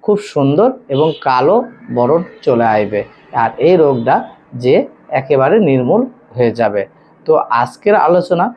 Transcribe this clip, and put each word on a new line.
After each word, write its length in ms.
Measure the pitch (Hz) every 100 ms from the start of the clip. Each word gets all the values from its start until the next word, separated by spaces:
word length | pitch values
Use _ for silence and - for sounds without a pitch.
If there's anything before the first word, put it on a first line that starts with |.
খুব 160 | - 202
সুন্দর 460 | - - 139 147 233 262 _
এবং 180 | 139 156 151
কালো 320 | 139 127 139 214 240 - -
বরণ 280 | 120 123 165 180 -
চলে 240 | - 120 117
আসবে। 360 | 107 101 104 104 - -
আর 160 | 127 113 -
এই 180 | 151 180
রোগটা 380 | 151 131 117 175 240 - _ 123
যে 200 | 123 165 285 - _
একেবারে 460 | 143 135 139 131 214
নির্মূল 420 | 180 135 123 202 262 - _
হয়ে 200 | 113 120
যাবে। 300 | 113 110 101 98 _ _ _ -
তো 80 | 156 -
আজকের 440 | 117 127 - 214 208
আলোচনা 500 | 156 175 175 175 202